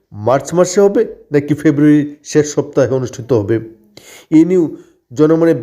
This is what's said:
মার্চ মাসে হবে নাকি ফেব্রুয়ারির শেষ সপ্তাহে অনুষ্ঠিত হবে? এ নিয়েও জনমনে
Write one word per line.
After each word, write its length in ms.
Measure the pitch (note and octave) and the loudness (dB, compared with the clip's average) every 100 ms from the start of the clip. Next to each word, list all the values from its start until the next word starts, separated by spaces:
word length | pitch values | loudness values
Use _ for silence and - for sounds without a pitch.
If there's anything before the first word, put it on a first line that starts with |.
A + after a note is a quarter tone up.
| _ G#2 G#2+ | _ -6 -2
মার্চ 200 | C3+ - | -2 -2
মাসে 240 | E3+ F3 G#3 | -2 0 2
হবে 200 | G3+ A3+ A3 - - | 2 2 -4 -8 -4
নাকি 220 | C#3+ D3 | -4 -2
ফেব্রুয়ারির 520 | D3 D#3 C#3 D3+ D3 D3 - - | -2 -2 2 2 2 0 -10 -4
শেষ 160 | D3+ D3 | -2 0
সপ্তাহে 440 | - - D3 A#2+ C3 | -4 -4 -2 0 -2
অনুষ্ঠিত 320 | A#2+ - A2 | -6 -10 -2
হবে? 240 | A#2 G2+ A2+ A2+ - _ - - - - D#3 | -2 0 -4 -6 -20 _ -20 -20 -20 0 2
এ 20 | |
নিয়েও 200 | E3+ F#3 D3 - - _ _ | 4 2 -2 -6 -20 _ _
জনমনে 420 | B2+ D#3 D#3+ E3 D3 | -2 2 2 2 2